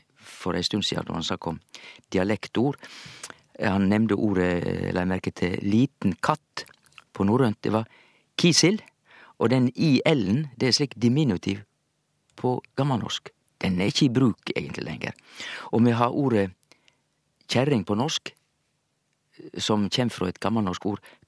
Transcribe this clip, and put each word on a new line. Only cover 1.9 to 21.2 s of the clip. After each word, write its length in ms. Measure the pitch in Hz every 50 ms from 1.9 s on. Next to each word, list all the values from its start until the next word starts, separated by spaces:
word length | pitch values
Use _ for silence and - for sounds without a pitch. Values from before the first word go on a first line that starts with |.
| - - _ -
dialektord, 720 | - 98 92 101 110 - - - - 104 120 143 139 - - - - - - - - - - - - _ _ _ _ -
han 260 | - 104 95 98 98
nevnte 300 | 95 104 107 113 107 101
ordet, 460 | - - 104 98 92 90 90 87 87 - - 92 87 90 92 90
la 80 | 90 90
jeg 40 | 92
merke 200 | 92 92 - 92 -
til, 240 | - 87 87 95 -
liten 540 | - 101 101 113 135 139 _ - - 101 82 - -
katt 380 | - 151 - _ _ - - - - - _ _ - _ - - _ -
på 100 | - 98
norrønt, 320 | 98 110 127 135 110 101 -
det 100 | - 110 104
var 100 | 110 113 - - - _ _ _ _ _ _ - -
kisil, 400 | - 175 160 - - 170 214 214 - - _ _ _ _ - - - - -
og 140 | - - 113
den 180 | 127 131 127 127 -
I 240 | - 117 160 131 - -
L-en, 420 | - 160 135 98 87 104 143 160 139 -
det 140 | - 135 127
er 60 | 110 -
slik 160 | 147 135 -
diminutiv 640 | 107 117 117 123 151 160 123 90 87 - 98 98 98 104 _ _ _ _ _ _ _ _ _ _ _ _ _ -
på 200 | - - 123 127 - - - -
gammelnorsk. 540 | - 139 147 131 101 - - - - - - _ _ _ _ _ -
Den 160 | - 95 92 90
er 120 | 95 104 -
ikke 140 | - 160
i 40 | 131
bruk 400 | 113 127 135 113 98 _ - - -
egentlig 280 | - - - - - -
lenger. 300 | - - - - - - _ _ - - - - - - - - -
Og 140 | - - 117
vi 80 | 120 117
har 140 | 117 120 120 -
ordet 320 | - 143 131 117 104 98 92 92 _ _ _ - _ _ _ _ _ _ _ _ _ _ _ _ _ _
kjerring 380 | - - 117 131 147 143 110 90
på 100 | - 104
norsk, 380 | 104 131 156 - - - - - _ _ _ _ _ _ _ _ _ _ _ _ _ _ _ _ _ _ _ _ - - - -
som 280 | - - - 110 104 101 92
kommer 240 | - - 123 117 -
fra 140 | - 90 90
et 100 | - -
gammelnorsk 460 | - 98 113 117 104 92 90 - -
ord, 140 | 98 101 - - - - _